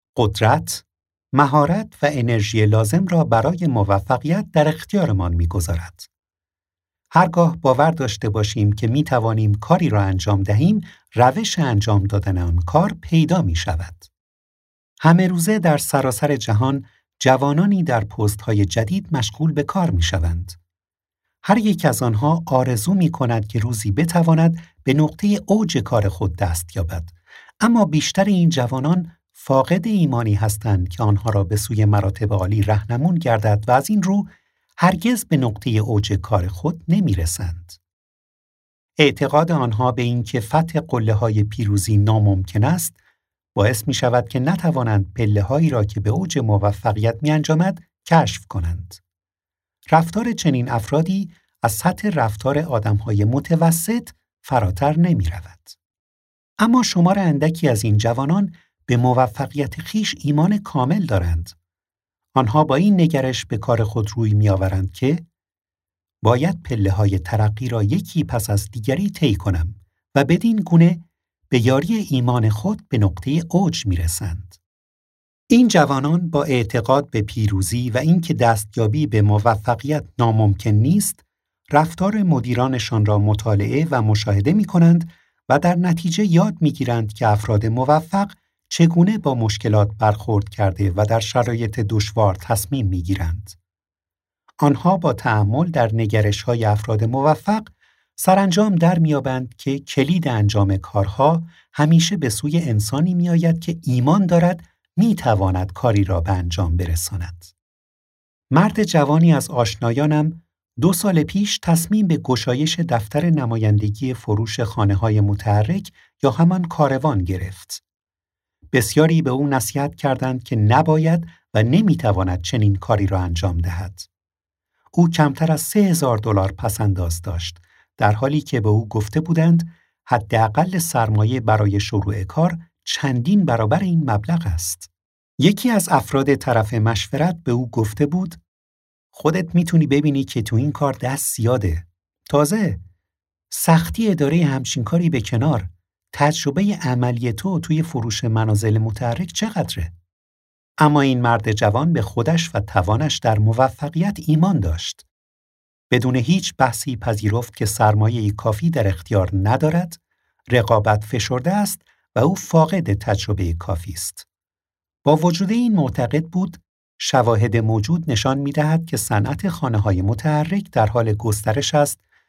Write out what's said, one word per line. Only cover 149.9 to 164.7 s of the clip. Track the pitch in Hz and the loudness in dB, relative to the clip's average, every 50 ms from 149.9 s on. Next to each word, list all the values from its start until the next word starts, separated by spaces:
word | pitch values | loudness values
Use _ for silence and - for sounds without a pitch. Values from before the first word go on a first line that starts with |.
| - - _ _ _ _ _ _ _ _ _ _ _ _ _ _ - - | -10 -16 _ _ _ _ _ _ _ _ _ _ _ _ _ _ 0 2
اما | 156 151 147 143 | 2 4 4 4
این | 139 135 131 123 | 2 2 2 2
مرد | 123 120 117 113 107 113 | 2 2 2 2 0 -2
جوان | 107 107 117 104 104 123 151 170 | -2 0 0 0 0 0 0 0
به | 165 127 | 0 0
خودش | 104 104 - 123 110 147 165 165 165 - - | -2 -4 -4 -2 0 0 0 0 -2 -2 -4
و | 113 | -6
توانش | 104 - - 98 85 95 107 123 156 143 - - | -6 -2 -2 0 0 2 0 0 0 -2 -4 -2
در | - 117 110 107 | 0 0 2 2
موفقیت | 107 110 113 120 131 127 - - 151 143 - 160 185 208 202 - - | 2 2 2 2 2 0 0 -4 -8 -6 -2 -2 -2 -2 -4 -6 -2
ایمان | 156 156 156 170 196 185 127 | 0 2 2 2 2 2 0
داشت. | 95 85 80 82 - - - _ - _ _ _ _ _ _ _ _ _ _ _ _ _ _ _ _ - | 0 -2 -4 -4 -6 -12 -12 _ -20 _ _ _ _ _ _ _ _ _ _ _ _ _ _ _ _ -2
بدون | 123 123 131 127 123 | 0 0 0 0 0
هیچ | 131 113 135 180 190 - - - - | 0 0 0 0 0 -2 -6 -2 0
بحثی | 135 123 - - - 139 123 | 0 0 0 -4 -8 -8 -8
پذیرفت | 107 - 123 110 104 107 104 104 120 120 - - | -6 -4 -4 -4 -2 -2 -2 -2 -2 -4 -6 -8
که | - 117 | -6 -6
سرمایه | 104 - - 110 107 107 104 107 107 110 117 107 101 | -4 0 2 2 2 4 2 2 0 0 0 -2 -4
کافی | 104 - - 113 104 - 165 170 | -4 -4 -4 -4 -4 -2 -2 -2
در | 160 135 107 98 | 0 0 0 -2
اختیار | 92 - - - 113 98 92 85 | -2 -4 -6 -2 0 0 0 0
ندارد، | 95 95 95 107 123 135 151 156 160 175 185 170 - - _ _ _ _ _ _ _ _ _ - | -2 -2 0 0 0 2 0 0 0 0 -4 -4 -10 -18 _ _ _ _ _ _ _ _ _ 0
رقابت | 123 123 110 113 117 107 101 110 107 107 107 | 2 2 4 4 2 2 4 2 0 0 -2
فشرده | - - 117 - - 127 127 127 170 | -4 -4 -4 -4 -2 -4 -2 -2 -2
است | 190 208 208 196 - - _ _ _ _ _ _ - | -2 0 -2 -2 -6 -10 _ _ _ _ _ _ -2
و | 110 | 0
او | 120 160 190 | 0 0 0
فاقد | - - - - 160 156 160 196 185 - - | -2 -6 0 2 2 2 2 0 -4 -2 -2
تجربه | 98 - - 117 101 104 - - 101 98 92 85 | -4 -2 -2 -4 -4 -4 -2 -4 -4 -2 -2 -4
کافی | 82 82 - - 90 85 87 - | -4 -6 -6 -6 -8 -8 -8 -10
است. | 82 - - - - - - _ _ _ _ _ _ _ _ _ | -12 -10 -10 -12 -12 -16 -20 _ _ _ _ _ _ _ _ _